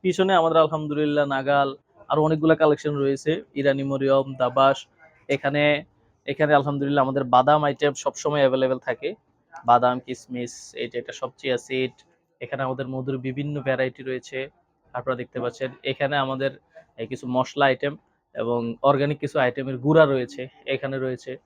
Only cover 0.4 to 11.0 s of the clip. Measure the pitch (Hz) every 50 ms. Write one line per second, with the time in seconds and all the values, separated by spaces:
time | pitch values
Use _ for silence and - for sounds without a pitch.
0.4 | 160 165 160 165 160 151 160 156 151 147 147 147 151 147 147 147 143 139 139 135
1.4 | 135 139 143 143 139 139 135 - _ _ _ _ - _ 135 151 156 156 160 156
2.4 | 151 160 160 160 160 151 147 - - 151 147 143 139 139 139 135 - 151 160 170
3.4 | - _ _ 143 139 143 135 139 139 139 139 131 135 135 135 135 139 139 135 127
4.4 | 127 123 127 135 135 139 135 - - _ _ _ _ _ _ _ _ - 139 139
5.4 | - 139 143 147 147 147 147 143 165 _ _ _ _ _ _ _ _ - 139 -
6.4 | 156 147 151 143 139 147 143 139 143 139 143 143 131 131 135 139 135 123 123 123
7.4 | 127 139 151 151 151 143 139 - 147 143 143 - - 143 - - - 151 147 147
8.4 | 139 131 127 131 131 127 131 127 _ - 123 - 139 151 208 _ _ _ _ _
9.4 | _ _ - - - - 120 123 120 123 127 127 123 - 127 - - _ 127 123
10.4 | 123 117 - - - - - - 123 120 - 120